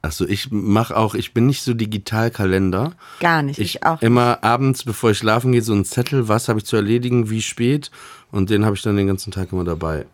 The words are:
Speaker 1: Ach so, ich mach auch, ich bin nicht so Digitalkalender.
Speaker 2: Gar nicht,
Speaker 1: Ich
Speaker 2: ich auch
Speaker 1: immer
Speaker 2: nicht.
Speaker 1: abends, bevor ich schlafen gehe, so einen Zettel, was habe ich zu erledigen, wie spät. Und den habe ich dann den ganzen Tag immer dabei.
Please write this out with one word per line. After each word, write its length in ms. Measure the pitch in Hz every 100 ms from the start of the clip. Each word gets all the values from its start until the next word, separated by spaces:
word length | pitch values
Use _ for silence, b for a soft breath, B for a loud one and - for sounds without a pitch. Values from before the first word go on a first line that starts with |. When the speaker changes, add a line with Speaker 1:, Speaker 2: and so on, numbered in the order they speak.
Speaker 1:
Ach 100 | 80
so, 120 | - 92
ich 240 | 101 -
mach 400 | 104 101 104 117
auch, 240 | - 110 107
ich 180 | -
bin 120 | - 123
nicht 160 | 135
so 100 | -
Digitalkalender. 1160 | 117 107 107 - 110 113 117 98 95 95 92 143 175 B B
Speaker 2:
Gar 240 | 170 165
nicht, 160 | 139 147
Speaker 1:
Ich 160 | 196 -
Speaker 2:
ich 80 |
auch 160 | - 160
Speaker 1:
immer 340 | 113 123 120 -
Speaker 2:
nicht. 80 |
Speaker 1:
abends, 400 | 110 123 135 127
bevor 260 | 123 107 117
ich 80 | 104
schlafen 320 | 110 113 127
gehe, 120 | 123
so 100 | 110
einen 120 | 101
Zettel, 440 | 95 - 120 139 110
was 200 | 107 -
habe 120 | 110
ich 40 | -
zu 100 | 113
erledigen, 520 | 101 120 123 123 110
wie 140 | 110
spät. 480 | 107 - 120 147 143 B B B B
Und 200 | 104 95
den 140 | 104
habe 120 | 107 101
ich 60 |
dann 120 | 110 101
den 120 | 98
ganzen 240 | 95 -
Tag 180 | 98 92
immer 120 | 92
dabei. 420 | 87 80 82 78 -